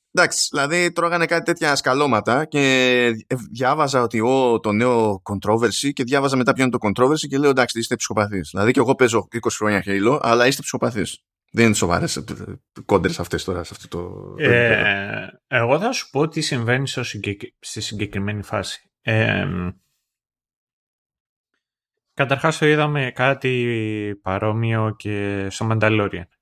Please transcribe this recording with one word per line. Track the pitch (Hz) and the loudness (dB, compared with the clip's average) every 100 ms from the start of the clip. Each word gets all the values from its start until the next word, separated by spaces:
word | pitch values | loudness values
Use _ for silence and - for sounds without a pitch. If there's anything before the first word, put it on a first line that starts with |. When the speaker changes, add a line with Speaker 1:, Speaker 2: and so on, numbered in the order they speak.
| _ | _
Speaker 1:
Εντάξει, | 180 165 - - | 0 2 0 -2
δηλαδή, | 147 143 175 175 | -2 0 2 0
τρώγανε | 175 170 170 165 | 0 -2 0 0
κάτι | 170 | 0
τέτοια | 165 170 156 139 | 0 0 0 0
σκαλώματα | 135 135 143 110 98 127 | 0 2 2 2 2 0
και, | 156 147 135 131 127 123 120 113 - | 0 0 2 4 4 4 2 0 -6
ε, | 127 104 | -8 -6
διάβαζα | 113 127 156 139 131 | -2 0 2 2 2
ότι, | 117 113 | 0 0
«Ω, | 117 135 127 113 | 2 4 4 2
το | 107 | 0
νέο | 104 123 117 110 98 | 2 2 2 2 -2
controversy», | - 101 98 113 117 - 139 | -6 -4 0 2 2 0 -4
και | 143 | -4
διάβαζα | 123 139 139 131 | 0 0 2 2
μετά | 123 | 2
ποιο | 127 | 2
είναι | 127 117 | 0 2
το | 104 | -2
controversy | 98 127 156 143 | 2 2 2 0
και | 135 | 2
λέω, | 143 | 4
«Εντάξει, | 131 120 113 | 4 2 -2
είστε | 113 120 | -4 -4
ψυχοπαθείς». | - 107 104 98 80 | -2 -2 0 -2 -6
Δηλαδή, | 95 110 | 0 2
και | 131 | 4
εγώ | 120 | 2
παίζω | - 120 110 - | 4 4 2 -2
είκοσι | 117 113 - | -6 -4 -2
χρόνια | 107 101 98 | 0 0 0
Halo, | 98 107 147 | 0 2 2
αλλά | 117 117 123 | 2 4 4
είστε | 139 | 2
ψυχοπαθείς. | - 123 120 113 85 - _ _ _ | -6 -4 -4 -2 -6 -10 _ _ _
Δεν | - | 2
είναι | 117 | 4
σοβαρές, | 104 87 87 - - | 4 0 0 -2 -6
ε, | - - 98 - _ - | -10 -12 -14 -16 _ -18
κόντρες | - 98 87 85 | 2 2 2 -2
αυτές | 87 85 | -6 -6
τώρα, | - 90 | -4 -6
σε | 85 | -8
αυτό | - - | -16 -12
το | 87 90 98 95 92 | -12 -10 -14 -16 -2
Speaker 2:
Ε, | 139 120 117 | 2 4 4
Speaker 1:
επίπεδο. | 107 107 98 101 107 - - _ | 2 2 0 -4 -8 -10 -18 _
Speaker 2:
εγώ | 123 117 156 | 0 2 2
θα | 226 | 0
σου | 247 - | -4 -4
πω | 135 156 | -2 -2
τι | 160 | -2
συμβαίνει | 151 123 113 127 135 | -4 -2 0 0 -2
στο | - | -6
συγκεκ-, | 120 107 101 101 - _ | -8 -6 -8 -8 -12 _
στη | - 110 | -14 -10
συγκεκριμένη | - 107 101 101 101 104 | -10 -6 -6 -4 -4 -6
φάση. | - 101 92 - _ _ | -6 -6 -6 -12 _ _
Ε, | - 110 110 98 95 92 90 - _ _ _ _ _ _ _ _ _ _ _ _ _ _ _ _ _ _ _ _ _ _ _ | -2 0 2 0 -2 -4 -6 -8 _ _ _ _ _ _ _ _ _ _ _ _ _ _ _ _ _ _ _ _ _ _ _
καταρχάς, | - 131 135 165 156 | -4 0 2 0 2
το | 151 | 2
είδαμε | 151 151 147 127 | 4 2 0 -4
κάτι | - 127 135 131 127 120 113 110 107 104 101 | 0 0 0 -2 0 -2 -2 -2 -4 -6 -8
παρόμοιο | 95 98 107 110 113 113 110 107 | -4 -2 0 0 0 0 -2 -4
και | 104 104 101 101 98 | -6 -4 -4 -4 -6
στο | - 110 | -4 -2
Mandalorian, | 110 107 107 101 90 90 _ | 2 2 2 0 -4 -12 _